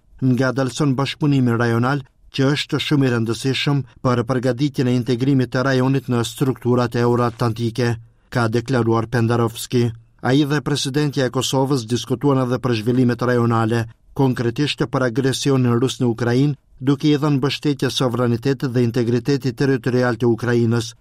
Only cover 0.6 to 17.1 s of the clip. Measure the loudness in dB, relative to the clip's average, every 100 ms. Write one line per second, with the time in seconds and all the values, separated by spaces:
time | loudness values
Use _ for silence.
0.6 | -4 -2 0 0 -4 -2 0 2 2 2
1.6 | 2 2 0 -2 -6 _ -10 -2 0 0
2.6 | -2 -4 0 2 2 0 -2 -2 -2 -2
3.6 | 0 -2 -4 -4 0 0 0 -2 -2 0
4.6 | -2 0 0 0 0 0 2 2 2 0
5.6 | 0 2 2 0 0 -2 -2 -2 -2 0
6.6 | 0 0 0 0 2 2 0 -2 -4 -2
7.6 | -4 -2 -2 -4 -8 _ _ -2 0 0
8.6 | 0 0 2 0 0 0 0 2 0 -4
9.6 | -2 0 0 -4 -16 _ 0 2 2 0
10.6 | -2 -2 -2 -2 -2 0 -2 -2 -2 0
11.6 | 0 -2 -2 -4 -2 -2 2 2 0 -2
12.6 | -2 -2 0 2 2 0 0 2 2 2
13.6 | 2 0 -4 -10 _ -2 0 0 -2 -2
14.6 | -4 -2 -2 0 0 0 0 0 0 2
15.6 | 2 2 0 0 -2 0 0 2 2 -2
16.6 | _ -6 -2 0 2